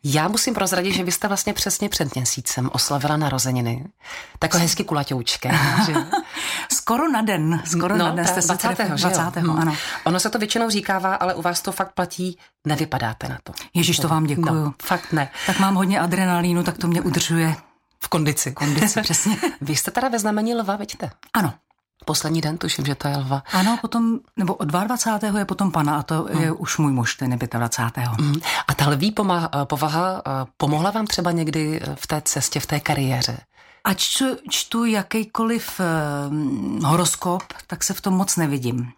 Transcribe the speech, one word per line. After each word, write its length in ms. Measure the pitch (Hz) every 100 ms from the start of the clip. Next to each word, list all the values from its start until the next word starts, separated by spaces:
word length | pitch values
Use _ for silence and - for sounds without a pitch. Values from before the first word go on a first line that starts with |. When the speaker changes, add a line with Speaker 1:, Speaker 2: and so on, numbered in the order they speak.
Speaker 1:
Já 240 | 143 147 165
musím 260 | 214 -
prozradit, 400 | 214 190 185 185
že 100 | 185
vy 80 | 180
jste 160 | - 208
vlastně 260 | 196 -
přesně 360 | 202 202 - 202
před 260 | - 143 131
měsícem 540 | 123 - - - 127
oslavila 440 | - - 143 147 151
narozeniny. 680 | 151 131 123 127 120 117 165 _ - - - -
Tak 160 | 160 175
hezky 280 | 170 -
kulaťoučkem, 760 | 196 151 143 131 117 - 123 156 143
Speaker 2:
<laughs> 140 | - 202
Speaker 1:
že? 80 | 330 - 392 - - - - -
Speaker 2:
Skoro 380 | - - 233 320
na 100 | 240
den, 400 | 220 185 156 165 -
skoro 320 | 170 175 202
Speaker 1:
No, 80 | 170
Speaker 2:
na 60 | 165
den 100 | 170
jste 80 | 185
Speaker 1:
tak 60 |
Speaker 2:
se 40 | 175
Speaker 1:
dvacátého, 280 | 180 226 -
Speaker 2:
trefili. 240 | 202 147
Speaker 1:
že 80 | 175
jo? 20 |
Speaker 2:
Dvacátého, 400 | 180 165 175 170
Speaker 1:
Hmm. 80 | 156
Speaker 2:
ano. 140 | 160 151 - -
Speaker 1:
Ono 160 | 262 185
se 100 | 214
to 100 | 233
většinou 300 | 214 233 233
říkává, 460 | 202 185 190 190 196
ale 180 | 180
u 80 | 180
vás 200 | 170 175
to 100 | -
fakt 200 | 185 190
platí, 440 | - 180 - 180 175 - _ 147
nevypadáte 600 | 147 156 127 113 - 131
na 80 | 127
to. 100 | - - -
Speaker 2:
Ježiš, 260 | 175 165 165
to 80 | 160
vám 160 | 156
děkuju. 300 | 156 147 160
Speaker 1:
No, 200 | 160 147 -
fakt 320 | - 180 -
ne. 160 | 156 139 - -
Speaker 2:
Tak 120 | 185
mám 160 | 190 190
hodně 240 | 190 202
adrenalínu, 640 | 175 180 185 175 175 175
tak 140 | 175 170
to 100 | 175
mě 140 | 175
udržuje 540 | 185 160 - 165 160 151 - _ _ _
Speaker 1:
V 60 | -
kondici. 440 | 165 151 147 143
Speaker 2:
kondici, 500 | 135 143 147 208 -
přesně. 360 | 214 165 202 226 349
Speaker 1:
<laughs> 120 | -
Vy 140 | 143 147
jste 160 | -
teda 160 | - 254
ve 120 | 233
znamení 360 | 208 208 220 233
lva, 200 | 196 202
viďte? 340 | - - 151 - -
Speaker 2:
Ano. 200 | 233 165 - _ _ _ _ -
Speaker 1:
Poslední 360 | 151 156 165
den, 160 | 151 165
tuším, 280 | 170 - 139
že 100 | 135
to 120 | 147
je 100 | 143
lva. 260 | 131 139 -
Speaker 2:
Ano, 240 | 190 190 233
potom, 380 | 220 233 226 226 - -
nebo 160 | 180
od 120 | - 147
dvacátého 720 | 175 208 247 226 214 214 208
je 80 | 196
potom 260 | 185 196
pana 240 | 160 147 147
a 60 |
to 240 | 151 160 -
Speaker 1:
Hmm. 100 | 160
Speaker 2:
je 80 | 160
už 260 | 156 151 -
můj 140 | 151
muž, 240 | 131 117 -
ten 160 | 131
je 60 | 123
pětadvacátého. 760 | 123 117 117 - 117 127 123 110
Speaker 1:
Hmm. 160 | 147 151 - - -
A 60 |
ta 160 | - 147
lví 220 | 143 196
poma-, 380 | 214 202 175 165 143 139
povaha, 560 | 143 151 156 185 185 -
eh, 180 | 135 127 _
pomohla 340 | 143 151 180
vám 160 | 214 214
třeba 240 | - 175
někdy, 480 | 170 160 156 156 156
eh, 120 | - 143
v 120 | -
té 140 | 151 -
cestě, 340 | - - 151
v 60 | -
té 140 | 147
kariéře? 580 | - 143 131 127 127 120 - _ - -
Speaker 2:
Ať 140 | - 190
čtu, 260 | - - 269 247 -
čtu 360 | - - 226 233
jakýkoliv, 920 | 214 196 220 214 - 226 233 - -
eh, 1080 | 180 160 147 143 143 151 143 127 - - 143
horoskop, 580 | 165 170 - 180 180 - - -
tak 160 | 170
se 100 | -
v 80 | 190
tom 120 | 202
moc 220 | 185 190 -
nevidím 560 | 156 143 123 123 120